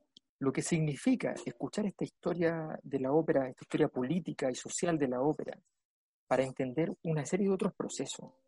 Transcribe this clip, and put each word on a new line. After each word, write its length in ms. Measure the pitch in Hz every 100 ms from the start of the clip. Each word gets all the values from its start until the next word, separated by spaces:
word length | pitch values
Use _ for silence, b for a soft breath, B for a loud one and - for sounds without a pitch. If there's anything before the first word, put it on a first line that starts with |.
| _ - _ _
Lo 120 | 135
que 100 | -
significa 720 | - 165 151 135 254 262 123 - -
escuchar 400 | - 139 - 202
esta 180 | -
historia 640 | - - 175 175 165 165 156 -
de 160 | 139 135
la 120 | 131
ópera, 360 | 156 160 143 131
esta 160 | -
historia 240 | - 185 147
política 600 | 131 127 175 160 - 135
y 60 | 123
social 420 | - - 175 160
de 100 | 135
la 140 | 123
ópera, 360 | 143 151 - - _ _ _ _ _ _ _
para 160 | 131
entender 480 | 131 131 131 123 175 185
una 220 | 170 156 139
serie 220 | 185 196
de 60 |
otros 200 | 190 208 -
procesos, 560 | - - - - - -